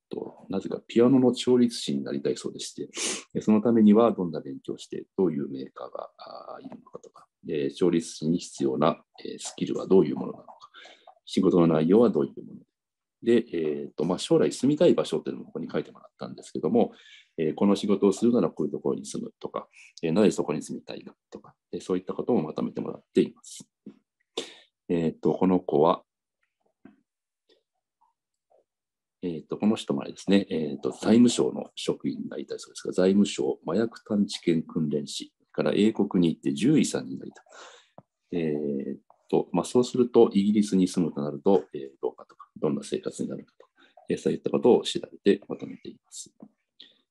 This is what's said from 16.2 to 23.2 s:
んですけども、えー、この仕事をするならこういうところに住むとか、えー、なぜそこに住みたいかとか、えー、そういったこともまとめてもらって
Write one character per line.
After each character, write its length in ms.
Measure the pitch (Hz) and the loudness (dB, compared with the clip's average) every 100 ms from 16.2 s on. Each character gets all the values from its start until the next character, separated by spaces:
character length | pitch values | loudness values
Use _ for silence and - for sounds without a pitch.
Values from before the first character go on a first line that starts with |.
| 64 | -14
ん 80 | - | -14
で 80 | |
す 80 | - | -12
け 80 | 67 | -6
ど 100 | 78 | 0
も、 220 | 117 95 - - - _ - | 2 0 -4 -20 -20 _ -4
え 100 | 78 | -2
ー、 40 | - | 2
こ 100 | 101 | 2
の 100 | 98 | 2
仕 120 | 104 | 0
事 200 | 98 101 | 2 2
を 60 | |
す 100 | 92 | 2
る 80 | 117 | 2
な 100 | 120 | 2
ら 80 | 85 | 0
こ 140 | - | -2
う 40 | 73 | -6
い 20 | |
う 20 | |
と 80 | - | -4
こ 120 | 71 | -6
ろ 40 | 65 | -6
に 120 | 69 | -8
住 160 | - | -10
む 100 | - - | -12 -12
と 100 | - | -10
か、 180 | - - - - - | -10 -12 -20 -20 -8
え 60 | 82 | -2
ー、 20 | |
な 100 | 87 | 2
ぜ 80 | 98 | 4
そ 140 | - | 2
こ 100 | - | -4
に 80 | 76 | -6
住 160 | - - | -8 -12
み 80 | - | -12
た 80 | |
い 80 | 110 | -16
か 140 | - - _ | -18 -20 _
と 80 | - | -20
か、 160 | - _ _ | -20 _ _
え 60 | 90 | -12
ー、 40 | |
そ 140 | - 92 | -6 -6
う 20 | |
い 40 | |
っ 40 | - | -4
た 80 | |
こ 80 | - | -6
と 100 | - | -2
も 120 | 113 | -2
ま 100 | 78 | -2
と 80 | 78 | -4
め 100 | 60 | -6
て 80 | - | -6
も 120 | - | -8
ら 80 | - | -12
っ 40 | _ | _
て 60 | 95 | 0